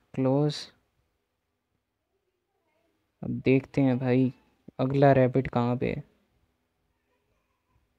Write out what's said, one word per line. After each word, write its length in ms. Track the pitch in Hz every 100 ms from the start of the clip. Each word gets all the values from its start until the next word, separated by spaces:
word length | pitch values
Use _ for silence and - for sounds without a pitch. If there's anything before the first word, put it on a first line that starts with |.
| _
क्लोज। 420 | - 131 139 147 147 - _ _ _ _ _ _ _ _ _ _ _ _ _ _ 392 _ _ _ _ _ _ _ _ _ _
अब 80 | - 123
देखते 360 | 127 131 131 -
हैं 180 | 135 123
भाई 340 | 131 127 131 - _ _ - -
अगला 300 | 131 139 139
रैबिट 360 | 131 127 135 127
कहाँ 280 | 143 123 123
पे 140 | 123
है। 120 | 143 - _ _ _ _ _ _ _ _ _ _ _ _ _ _ _ _ _ _